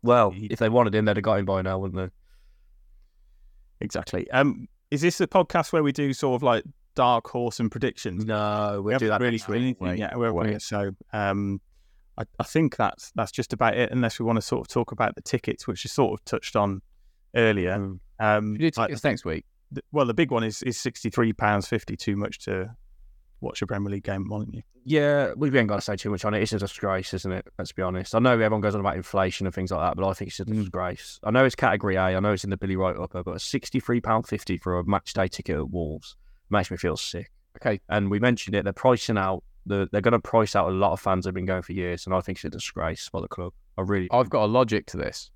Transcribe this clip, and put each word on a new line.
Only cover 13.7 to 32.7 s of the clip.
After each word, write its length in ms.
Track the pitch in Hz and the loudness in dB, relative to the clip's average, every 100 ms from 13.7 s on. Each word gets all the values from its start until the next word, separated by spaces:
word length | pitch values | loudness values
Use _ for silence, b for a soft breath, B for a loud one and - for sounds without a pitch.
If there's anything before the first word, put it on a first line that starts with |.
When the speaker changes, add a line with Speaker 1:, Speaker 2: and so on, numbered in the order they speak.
| 107 | 4
Speaker 2:
it, 140 | 120 | 0
unless 260 | 127 117 - | 2 0 0
we 60 | |
wanna 180 | 113 113 | 0 0
sort 180 | - 123 | 0 -4
of 60 | 117 | -2
talk 240 | - 120 | -2 -2
about 220 | 107 110 | 0 -2
the 80 | - | -2
tickets, 440 | - - - - - | -4 -2 -2 -6 -6
which 180 | 95 | -6
is 80 | - | -6
sort 260 | - 120 104 | 2 2 2
of 60 | |
touched 320 | - 113 - 110 | -4 -6 -2 0
on 260 | 104 98 - _ _ _ _ 113 | 0 0 -8 _ _ _ _ 2
earlier. 400 | 113 104 90 98 | 4 4 2 0
Speaker 1:
Mm. 200 | 98 92 - - | -2 -8 -16 -2
Speaker 2:
Um, 340 | 110 107 107 | 2 2 2
Speaker 3:
Should 60 | 107 | 0
we 80 | 160 | 0
do 100 | 151 | 2
Speaker 2:
like, 80 | 113 | -2
Speaker 3:
tickets 160 | 135 | 0
next 200 | 147 113 | -2 -2
week? 200 | 90 80 - _ _ | -4 -6 -8 _ _
Speaker 2:
th-, 100 | 139 - | -12 -4
well, 140 | 147 127 | 0 2
the 80 | |
big 160 | 110 165 | 2 2
one 100 | 123 | 2
is, 200 | 110 104 | 0 -2
is 140 | 127 113 | -6 -4
sixty-three 560 | 131 - 117 117 117 | -6 -4 -4 2 2
pounds 360 | 104 107 104 95 | 2 2 2 0
fifty 280 | 113 - 107 | -4 -4 -6
too 200 | - 101 | -4 -2
much 240 | 104 - | -4 -8
to 340 | - 95 95 117 - - - - _ - | -6 -4 -6 -10 -20 -20 -20 -20 _ -12
watch 220 | - - | -10 -6
a 40 | 101 | -4
Premier 240 | 101 101 | -4 -4
League 100 | 101 | -6
game 200 | 98 98 | -4 -6
at 40 | 98 | -4
Molyneux? 360 | 107 107 110 - _ | -6 -6 -10 -16 _
Speaker 1:
Yeah, 500 | 123 151 143 143 139 - | 0 2 4 2 0 0
we 200 | 147 131 | 2 4
ain't 120 | 110 | 4
gotta 120 | 101 | 0
say 120 | - | -2
too 160 | 101 107 | -4 -2
much 140 | 101 | -2
on 100 | 107 | 0
it. 80 | 104 | 0
It's 100 | 107 | 0
a 60 | 107 | 0
disgrace, 560 | 98 - 101 95 92 | -4 -4 -2 -2 -2
isn't 160 | 95 98 | -6 -4
it? 160 | 92 - - | -6 -8 -12
Let's 140 | 90 | -10
be 120 | - | -4
honest. 340 | 92 92 95 113 | -2 -2 -2 2
I 20 | |
know 140 | 123 | 4
everyone 300 | 120 107 107 | 6 4 2
goes 120 | 104 | 0
on 60 | 101 | 0
about 160 | 98 90 | -2 -2
inflation 500 | 87 101 95 - 95 | -2 0 0 0 -4
and 80 | |
things 160 | 87 92 | -4 -4
like 100 | 90 | 0
that, 160 | 85 80 | 0 0
but 120 | 95 | -2
I 40 | |
think 160 | 95 92 | -2 -8
it's 100 | - | -8
a 40 | |
Speaker 2:
Mm. 100 | 98 110 | -4 -2
Speaker 1:
disgrace. 640 | 98 92 90 92 - - | -2 -4 -4 -6 -12 -8
I 80 | 104 | 2
know 140 | 123 | 6
it's 100 | 131 | 6
Category 400 | - 127 98 104 | 4 2 2 2
A. 60 | 92 92 92 | 2 2 2
I 20 | |
know 140 | 101 | 2
it's 100 | 98 | 0
in 80 | 98 | -2
the 60 | 95 | -4
Billy 180 | 98 | -2